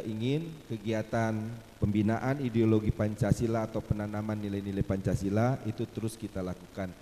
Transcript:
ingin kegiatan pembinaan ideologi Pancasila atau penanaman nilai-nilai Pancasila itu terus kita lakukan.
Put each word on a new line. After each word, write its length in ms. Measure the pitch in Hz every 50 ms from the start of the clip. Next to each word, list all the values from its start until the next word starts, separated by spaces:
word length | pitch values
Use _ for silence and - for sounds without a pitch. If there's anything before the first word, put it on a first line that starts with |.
| -
ingin 420 | 110 107 110 120 131 143 160 165 160 160 - - -
kegiatan 640 | 113 104 98 113 110 107 110 - 120 113 113 110 110 107 110 113 117 117 - - - -
pembinaan 560 | 110 104 104 107 101 107 113 - - 131 143 147
ideologi 560 | 135 120 113 117 110 110 110 107 104 104 -
Pancasila 720 | - 107 107 107 - 117 101 - - 123 113 113 113 110
atau 160 | - - 107
penanaman 560 | - - 104 104 104 104 107 107 107 107 107 107
nilai-nilai 480 | 104 101 101 101 98 101 98 98 95
Pancasila 720 | - 98 95 - 95 90 - 95 95 101 107 117 127 135 - -
itu 160 | 107 - - 113 -
terus 240 | - 110 110 110 -
kita 320 | - 110 98 - 95 92
lakukan. 460 | 90 90 - - - - 101 95 92 90 -